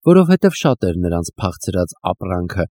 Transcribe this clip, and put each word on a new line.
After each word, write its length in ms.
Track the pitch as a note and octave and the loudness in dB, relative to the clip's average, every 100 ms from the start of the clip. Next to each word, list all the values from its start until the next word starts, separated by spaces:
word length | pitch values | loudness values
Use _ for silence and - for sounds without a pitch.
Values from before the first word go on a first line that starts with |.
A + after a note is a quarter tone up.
| - | 4
որովհետև 540 | F3+ F3 F#3 G3 - | 4 6 4 2 0
շատ 280 | D#3+ B2+ F#2+ | -2 0 -2
էր 100 | E2+ | -2
նրանց 340 | F2 E2+ E2+ | -2 -2 -6
փախցրած 640 | - F#2+ - - F#2 F2 - | -6 -6 -6 -6 -2 -4 -4
ապրանքը, 680 | F2+ F#2 G2 F2+ F2+ G2 D#2+ | -6 -6 -6 -6 -6 -4 -6